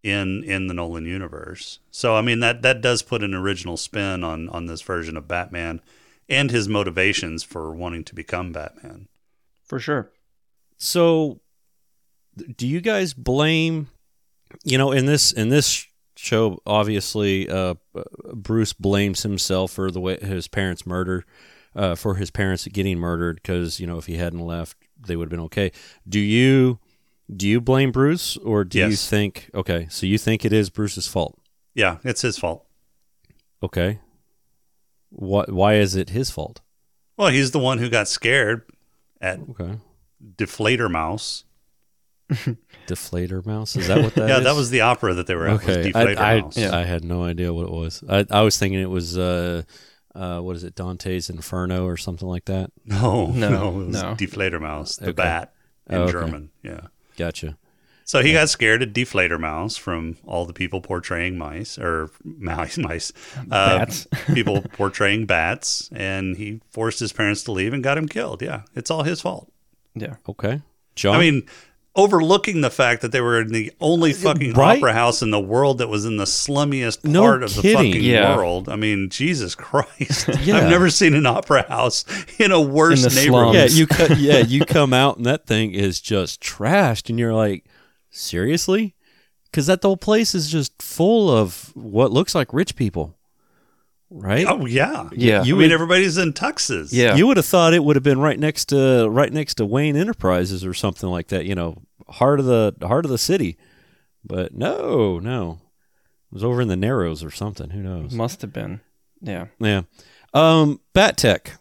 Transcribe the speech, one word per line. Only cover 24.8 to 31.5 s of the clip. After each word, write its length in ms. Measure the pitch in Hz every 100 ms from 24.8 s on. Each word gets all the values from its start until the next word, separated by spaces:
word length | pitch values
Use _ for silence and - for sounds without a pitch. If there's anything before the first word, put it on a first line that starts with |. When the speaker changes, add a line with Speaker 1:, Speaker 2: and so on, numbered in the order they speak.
| _ _
Speaker 3:
they 160 | 107 85
would 80 | 82
have 40 |
been 120 | 85
okay. 300 | 82 - 95 - - _ 95
Do 120 | 104
you, 600 | 104 113 131 135 127 120 _ _ _ _ -
do 140 | 101 98
you 120 | 117
blame 300 | 120 131 135
Bruce, 460 | 123 143 170 - -
or 260 | 113 104
do 160 | 90 -
you 80 | 139
Speaker 1:
Yes. 220 | 101 -
Speaker 3:
think, 400 | 104 101 - -
okay, 340 | - 92 85 82
so 160 | - 95
you 120 | 104
think 260 | - 110 110
it 60 |
is 160 | 107 95
Bruce's 380 | - 104 - -
fault? 300 | 95 80 _ _